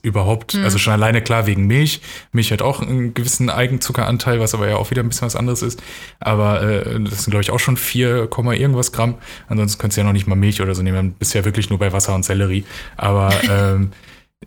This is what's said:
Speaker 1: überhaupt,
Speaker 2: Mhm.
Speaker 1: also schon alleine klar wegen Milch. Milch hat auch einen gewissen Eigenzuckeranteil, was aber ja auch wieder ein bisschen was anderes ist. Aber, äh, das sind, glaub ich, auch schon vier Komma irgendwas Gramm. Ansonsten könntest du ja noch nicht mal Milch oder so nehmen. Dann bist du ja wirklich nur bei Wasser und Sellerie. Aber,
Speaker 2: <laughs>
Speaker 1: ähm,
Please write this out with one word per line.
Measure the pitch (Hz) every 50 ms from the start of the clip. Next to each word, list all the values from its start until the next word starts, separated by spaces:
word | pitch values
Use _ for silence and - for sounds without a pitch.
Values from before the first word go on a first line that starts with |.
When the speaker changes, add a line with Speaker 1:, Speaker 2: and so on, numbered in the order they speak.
| -
Speaker 1:
überhaupt, | 117 98 104 95 98 113 113 - - 98
Speaker 2:
Mhm. | 101 98
Speaker 1:
also | 101 95 101
schon | - 117 107
alleine | 104 107 110 113 117 113
klar | - 117 117 113 107
wegen | 98 98 98
Milch. | 101 117 139 151 147 - - - - - - - - -
Milch | 117 113 -
hat | 110 104
auch | - 127 135 - -
einen | - 127 131 120 117 117
gewissen | 120 117 123 - - 123 123
Eigenzuckeranteil, | 73 - 123 127 131 127 - - 127 - 113 117 120 117 - 131 120 117
was | 110 110 -
aber | 110 104 104
ja | 104
auch | 101 107 -
wieder | 123 127
ein | 120 117
bisschen | 117 - 123
was | 117 -
anderes | - 120 123 123 120 117
ist. | 117 120 - - - - - - - - _
Aber, | - 107 107 104 104 104 104 90
äh, | 101 107 107 98 - 113 117 113 107
das | 101 107 101 -
sind, | -
glaub | 101 104
ich, | 98 -
auch | - 127
schon | - - 127 123
vier | - - - 123 123 120 120 123 113 110
Komma | - - 117 123 117
irgendwas | - 135 143 131 123 123 123
Gramm. | - - 113 120 120 - - - - - - -
Ansonsten | 113 107 107 101 104 -
könntest | - 104 - 107
du |
ja | 101
noch | 104 101
nicht | 98 95 98
mal | 95
Milch | 98 98 104 104 -
oder | 95 95 92
so | 92 92
nehmen. | 92 92 95
Dann | 95 92 90
bist | - 101 - -
du | 107
ja | 95
wirklich | 107 101 110 101 -
nur | 104 92
bei | 101 98
Wasser | 90 98 - - 98
und | 92 92
Sellerie. | - 98 98 101 95 92 98 101 - - - - - -
Aber, | - - 101 101 101 98 98 98 98
Speaker 2:
<laughs> | - 101
Speaker 1:
ähm, | 101 101 101 98 98 98 98 98 98 - - - - - _ _ _ _ -